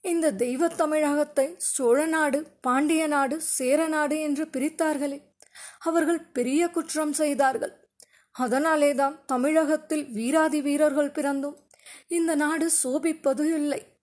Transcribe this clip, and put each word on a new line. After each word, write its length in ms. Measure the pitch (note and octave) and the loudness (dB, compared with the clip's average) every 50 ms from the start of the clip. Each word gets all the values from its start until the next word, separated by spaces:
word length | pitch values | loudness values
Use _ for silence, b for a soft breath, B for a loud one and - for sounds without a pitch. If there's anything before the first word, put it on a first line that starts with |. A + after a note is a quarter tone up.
| _ | _
இந்த 280 | F#4 E4+ E4+ D#4+ D#4 A3+ | -2 -2 0 0 0 0
தெய்வத் 420 | F#3+ A#3+ B3 B3 C4 D#4+ E4+ E4 - | 0 -2 -2 0 0 0 -2 0 0
தமிழகத்தை 680 | E4 D4+ D4+ D#4 D4+ D4 C#4+ D4 D4 D4 - - C4 C#4+ E4+ - - | 0 0 2 2 2 2 2 0 0 0 0 0 0 0 -2 -6 -6
சோழ 360 | - - - C4+ A#3 A#3 C#4 D4+ | -6 -4 0 2 4 4 4 2
நாடு, 340 | D#4+ D#4+ D#4+ D#4 D4 C4+ C#4+ D#4+ - _ _ | 0 0 0 0 2 0 -2 -4 -4 _ _
பாண்டிய 420 | _ B3+ B3 C4 D4 D4+ E4 D#4 D#4+ D4+ | _ 0 0 2 2 2 2 2 2 0
நாடு, 280 | D4 C#4+ C#4 C4 A#3+ D#4+ D#4+ - | 0 0 0 0 -2 -4 -4 -4
சேர 320 | - - C4 B3 C4+ D4+ D#4+ D#4+ | -4 -2 0 2 2 2 2 0
நாடு 300 | D#4 D4+ D4+ C#4+ D4 D#4 | 0 -2 0 -2 -2 -2
என்று 240 | D#4 D4+ D4 C#4 D#4+ | -2 -2 -2 -2 -4
பிரித்தார்களே, 720 | D#4 - C4 C4 D4+ D#4 - E4 D#4 D4+ C#4 C#4 D4 C#4 C#4+ - _ _ _ B B B B B B B B | -4 -4 -4 -4 -4 -2 -2 -2 -2 0 -2 -4 -6 -6 -8 -14 _ _ _ B B B B B B B B
அவர்கள் 420 | - E4 D#4+ E4+ E4 D4+ E4+ E4 E4 _ | -6 0 2 2 2 2 0 -2 -4 _
பெரிய 300 | _ - B3 B3 C4 D4+ E4+ F4 | _ -4 -2 0 2 2 0 0
குற்றம் 440 | E4+ E4+ D4 - - D4+ D#4 D4+ C#4+ | -2 -4 -6 -4 -4 -4 -2 -2 0
செய்தார்கள். 600 | - D#4 D4+ C#4+ A3 C#4 C4 C4 A#3 - - - _ _ _ _ _ b b b b b b b | 0 0 0 2 2 2 2 2 0 -6 -8 -10 _ _ _ _ _ b b b b b b b
அதனாலேதான் 800 | - B3+ B3 A3 C4 D4 D#4+ D#4+ D4+ D4 C#4+ C#4+ A#3+ C#4 C#4 D4+ - _ | -4 -2 0 0 2 2 2 2 4 4 2 4 2 0 0 0 -4 _
தமிழகத்தில் 800 | _ C4+ B3 B3 C#4+ D#4 D#4+ D#4+ C#4+ D#4 D4+ D#4 - D#4 D4+ C#4+ - | _ -2 0 0 2 2 2 2 2 0 -2 -2 -2 -4 -4 -4 -6
வீராதி 480 | A#3+ G3+ A3+ A#3+ C#4+ D#4+ D#4 D#4 C4 D4+ | -8 -6 -4 0 2 2 2 2 0 0
வீரர்கள் 500 | C#4 C#4+ C#4+ C#4+ D4+ D4+ C#4+ C#4+ D4 C#4+ | -2 0 0 2 2 2 2 2 -2 -2
பிறந்தும் 460 | C#4+ D#4 D4 C#4 C#4 C#4 C4+ C#4+ D4 - _ _ B B B B B B B B | -2 -4 -2 -2 -2 -2 -4 -6 -10 -12 _ _ B B B B B B B B
இந்த 220 | E4+ E4+ E4 D#4+ D#4 | -2 0 0 0 2
நாடு 300 | C#4+ D4+ D4 D#4+ D#4+ D#4+ E4 | 0 0 0 0 0 0 0
சோபிப்பது 760 | D#4+ - - C4 B3+ D#4 D#4 E4 D#4 D#4+ _ C#4 C4+ - D4+ D#4 E4 | 0 0 0 0 -2 -2 -2 -2 -4 0 _ -2 0 0 0 0 0
இல்லை. 280 | D#4 D4 D4 C#4 - - - _ _ | 0 -2 -2 -4 -6 -8 -12 _ _